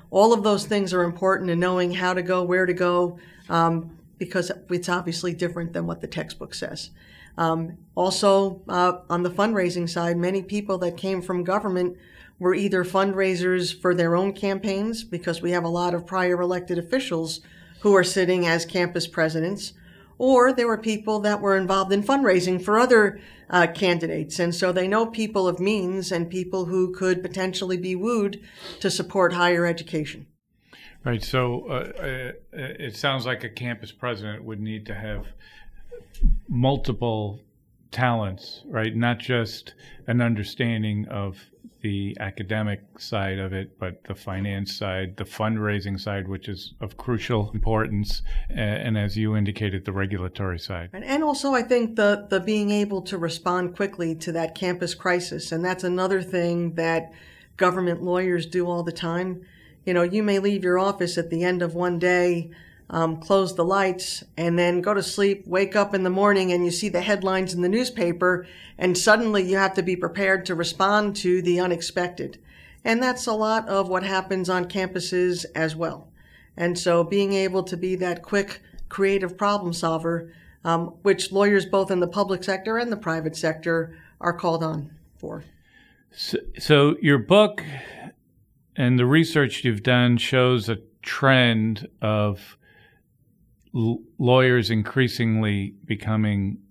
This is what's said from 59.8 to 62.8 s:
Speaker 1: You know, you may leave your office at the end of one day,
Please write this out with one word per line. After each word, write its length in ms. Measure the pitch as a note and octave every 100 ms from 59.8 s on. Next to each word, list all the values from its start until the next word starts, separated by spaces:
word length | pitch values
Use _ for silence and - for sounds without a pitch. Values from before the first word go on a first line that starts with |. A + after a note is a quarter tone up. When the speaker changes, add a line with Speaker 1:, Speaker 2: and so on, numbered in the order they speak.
| -
Speaker 1:
You 80 |
know, 100 | F3+
you 200 | F3 G#3
may 160 | G#3 G3
leave 240 | G3+ G3+
your 160 | F3+ F3+
office 380 | F#3+ G3 F3 F3
at 120 | E3+
the 140 | E3
end 180 | F3+ F3+
of 140 | F3 E3
one 240 | F3+ F3
day, 520 | F3+ F3+ F3+ F3 E3 - - -